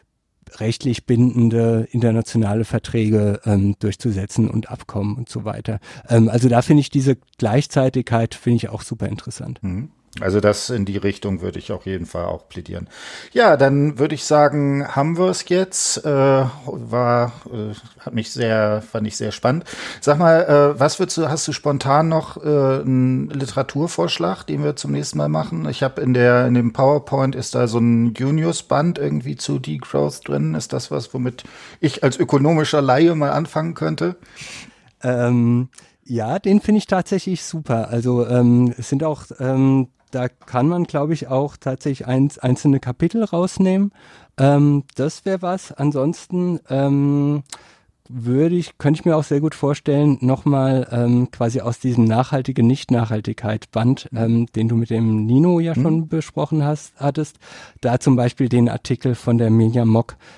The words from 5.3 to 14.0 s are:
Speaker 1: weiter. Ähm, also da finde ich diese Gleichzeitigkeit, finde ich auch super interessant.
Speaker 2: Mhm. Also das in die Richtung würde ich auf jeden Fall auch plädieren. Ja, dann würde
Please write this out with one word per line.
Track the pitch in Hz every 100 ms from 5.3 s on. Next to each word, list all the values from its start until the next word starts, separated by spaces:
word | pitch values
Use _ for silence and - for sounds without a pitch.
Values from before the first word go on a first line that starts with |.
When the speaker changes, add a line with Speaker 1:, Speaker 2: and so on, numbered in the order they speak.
| -
Speaker 1:
weiter. | 107 104 110 107 - - -
Ähm, | 117 113
also | 120 123
da | 120
finde | - 151
ich | 135
diese | 143 135 127 _ -
Gleichzeitigkeit, | 117 120 - - 131 131 120 117 113 -
finde | - 117
ich | -
auch | 107
super | - 113 98
interessant. | 107 - - - 127
Speaker 2:
Mhm. | 98 92 143 _ _ -
Also | 98 101
das | 104 104 -
in | 123 98
die | 101
Richtung | 101 95 104 95
würde | 90 85
ich | -
auf | 98 -
jeden | 95 82
Fall | 87
auch | 87 85 -
plädieren. | 92 85 90 87 - - - -
Ja, | 240 226 147
dann | 135 139 147
würde | 127